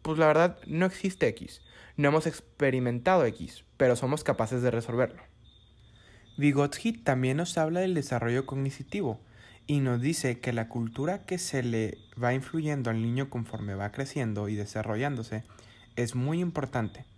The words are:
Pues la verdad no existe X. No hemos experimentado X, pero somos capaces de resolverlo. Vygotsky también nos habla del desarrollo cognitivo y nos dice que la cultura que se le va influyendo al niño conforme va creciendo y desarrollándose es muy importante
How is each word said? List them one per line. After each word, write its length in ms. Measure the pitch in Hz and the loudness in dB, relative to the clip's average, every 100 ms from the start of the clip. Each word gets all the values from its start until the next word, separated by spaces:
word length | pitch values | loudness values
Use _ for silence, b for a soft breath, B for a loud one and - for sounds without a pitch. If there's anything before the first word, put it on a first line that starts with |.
Pues 180 | - 156 | -2 4
la 80 | 156 | 6
verdad 320 | 151 175 170 - | 8 6 2 -6
no 200 | 165 185 | 0 0
existe 420 | 185 196 185 135 | 0 -4 2 0
X. 320 | - - - B B B - | 0 -12 -16 B B B 2
No 120 | 143 | 4
hemos 180 | 151 160 | 4 2
experimentado 1000 | 151 - _ 143 127 123 120 131 185 127 | -6 -16 _ 2 4 0 0 4 4 4
X, 380 | 104 104 - - _ | 0 -12 -14 -20 _
pero 200 | 131 120 | 4 4
somos 280 | 127 151 | 2 -2
capaces 380 | - 135 110 123 | 0 0 0 2
de 80 | 123 | 0
resolverlo. 520 | 117 113 117 123 - - _ - - _ - b b b b b - | 0 -2 0 0 -2 -20 _ -20 -20 _ -20 b b b b b 0
Vygotsky 540 | 147 139 143 - 226 | 2 4 2 0 -4
también 420 | 226 - 131 127 135 | -2 0 2 2 0
nos 220 | 175 - | -2 0
habla 220 | 160 175 | 0 2
del 120 | 190 | 0
desarrollo 540 | 175 139 123 117 123 135 | 0 0 -2 0 -2 -2
cognitivo 760 | 135 139 - 131 202 160 110 B B B B - | -4 -4 -6 -8 -4 -4 -4 B B B B -2
y 140 | 147 | 0
nos 200 | 131 123 | 2 0
dice 400 | 127 165 135 120 | 0 0 -2 -2
que 120 | - | -2
la 160 | 117 113 | -2 -4
cultura 560 | 120 113 117 147 202 | -4 -6 -2 -2 -4
que 140 | 202 180 | -4 -6
se 240 | - 139 | -2 -2
le 360 | 123 113 110 - - - | 0 0 -2 -4 -14 -2
va 120 | 120 | 0
influyendo 560 | 131 131 160 151 143 120 | 0 -2 -4 -2 -2 -2
al 100 | 113 | 0
niño 300 | 113 123 135 | 0 -2 -4
conforme 440 | 127 113 110 104 | -6 -6 -8 -6
va 180 | 98 104 | -4 -6
creciendo 560 | 117 135 - 117 104 104 | -6 -8 -4 -4 -2 -4
y 80 | 107 | -4
desarrollándose 880 | 101 110 107 107 143 135 113 110 - B B B B | -6 -6 -4 -2 -2 -4 -6 -8 -10 B B B B
es 200 | - 120 | -4 -4
muy 260 | 127 131 165 | -2 -2 0
importante 640 | 175 160 151 131 107 - - | -2 -2 -4 -2 -4 -6 -18